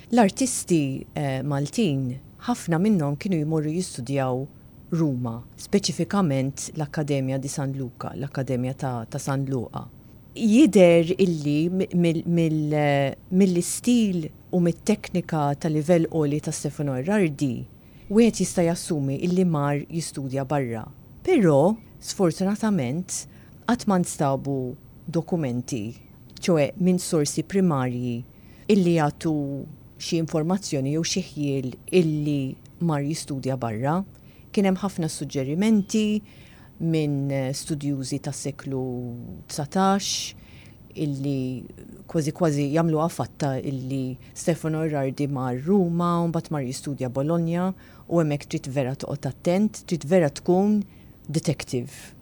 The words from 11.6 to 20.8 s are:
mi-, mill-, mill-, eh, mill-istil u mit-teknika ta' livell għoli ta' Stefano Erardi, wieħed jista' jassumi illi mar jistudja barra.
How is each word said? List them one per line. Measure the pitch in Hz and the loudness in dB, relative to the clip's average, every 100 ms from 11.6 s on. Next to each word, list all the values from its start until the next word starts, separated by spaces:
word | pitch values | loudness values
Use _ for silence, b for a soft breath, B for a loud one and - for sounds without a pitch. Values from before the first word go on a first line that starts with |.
| 170 | 0
mi-, | 185 185 | 0 0
mill-, | 180 170 160 - | 2 2 2 0
mill-, | 170 165 156 151 | 2 2 2 0
eh, | 151 147 139 135 - - | 2 2 2 0 -4 0
mill-istil | 185 196 175 175 - - 240 214 180 156 - - | 4 4 4 -2 -2 2 4 4 0 -4 -10 -4
u | 185 | 2
mit-teknika | 170 165 - 202 - 175 - 160 143 143 | 2 2 0 -2 -2 -4 -2 0 0 0
ta' | 165 | 0
livell | 151 147 175 165 | 0 4 4 4
għoli | 160 147 151 | 0 0 0
ta' | 165 | -4
Stefano | 151 151 143 147 | -6 -6 -4 -4
Erardi, | 127 156 214 170 143 143 120 127 B B B - | -2 0 2 2 0 -2 -2 -10 B B B 0
wieħed | 202 233 - | 4 4 4
jista' | 185 - | 0 2
jassumi | 170 170 - 160 135 135 | 0 0 -2 -2 -2 -2
illi | 180 180 | 0 2
mar | 180 151 143 143 | 2 2 0 -2
jistudja | - 165 156 - 135 135 | -4 -6 -8 -8 -6 -4
barra. | 131 143 123 113 | -2 -2 -2 -6